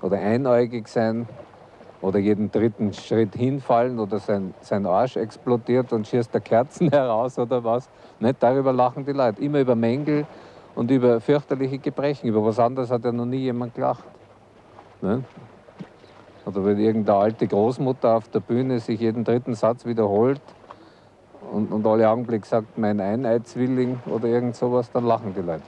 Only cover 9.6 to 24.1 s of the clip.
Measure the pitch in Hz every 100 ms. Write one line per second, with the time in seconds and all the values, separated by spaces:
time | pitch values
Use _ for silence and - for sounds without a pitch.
9.6 | 127 117 117 131 151 147 147 - - -
10.6 | - - 117 131 123 117 113 147 - 135
11.6 | 135 135 143 139 139 143 123 107 107 110
12.6 | 117 131 120 123 123 120 120 131 131 120
13.6 | 120 120 131 120 - - - - - -
14.6 | - - - - 95 117 131 - - -
15.6 | - - - - - - - - - 98
16.6 | 98 104 107 110 104 101 107 110 110 101
17.6 | 110 131 131 127 120 113 110 110 92 117
18.6 | 131 123 113 107 113 113 113 117 131 113
19.6 | 110 127 120 117 107 101 120 139 - -
20.6 | - - - - - _ _ - - 107
21.6 | 107 107 107 110 110 113 120 113 - 117
22.6 | 107 - 107 104 98 110 131 117 113 120
23.6 | 127 127 123 127 -